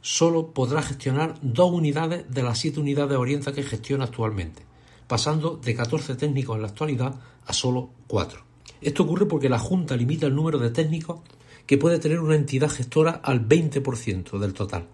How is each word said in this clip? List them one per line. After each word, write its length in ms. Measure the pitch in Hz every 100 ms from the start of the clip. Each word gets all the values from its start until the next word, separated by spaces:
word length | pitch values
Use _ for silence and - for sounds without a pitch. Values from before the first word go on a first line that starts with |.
Solo 480 | - - 165 165 160
podrá 340 | - 127 156
gestionar 520 | - 139 - 135 165 -
dos 280 | 135 113 180
unidades 580 | 175 156 143 165 175 -
de 140 | 120
las 160 | 123 117
siete 220 | 160 143
unidades 360 | 143 143 143 139
Orienta 360 | 123 143 139
que 100 | 139
gestiona 440 | 139 110 - 139 135
actualmente, 560 | - 110 104 80 - - - - - -
pasando 540 | 120 - 156 156 165
de 140 | 120 113
catorce 400 | 120 156 143 123
técnicos 400 | 151 135 127 110
en 60 |
la 60 | 107
actualidad 520 | 101 151 131 127 127 - - -
a 60 |
solo 380 | - 127 127 123 - -
cuatro. 320 | 104 82 - - _ - -
Esto 240 | - 147
ocurre 220 | 151 185 202
porque 220 | 160 131
la 120 | 120
Junta 360 | - 185 156 127
limita 300 | 120 156 147
el 80 |
número 240 | 139 160 147
de 120 | 117
técnicos 500 | 117 156 160 165 170 - - - - -
que 120 | 139
puede 220 | 156 170
tener 180 | 156 170
una 160 | 156
entidad 340 | 156 135 127 147
gestora 440 | - 120 156 160 165
al 160 | - 123
veinte 420 | 110 160 160 143
por 160 | 131 117
ciento 440 | - 92 90 101
del 140 | 101
total. 340 | 95 98 90 85